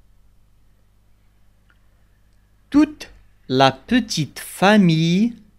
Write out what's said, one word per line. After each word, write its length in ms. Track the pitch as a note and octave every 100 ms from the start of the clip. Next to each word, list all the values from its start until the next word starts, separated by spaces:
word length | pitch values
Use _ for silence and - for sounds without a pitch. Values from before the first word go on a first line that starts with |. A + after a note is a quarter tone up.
| _ _ _ _ _ _ _ _ _ _ _ _ _ _ _ _ _ _ _ _ _ _ _ _ _ _ _
Toute 420 | C#4+ D4+ - - - _ _ -
la 240 | C3 C3+
petite 680 | - - B3 - E3+ C3 -
famille 920 | - - F#3+ G#3+ F3 D#3+ E3 F3+ A#3 - _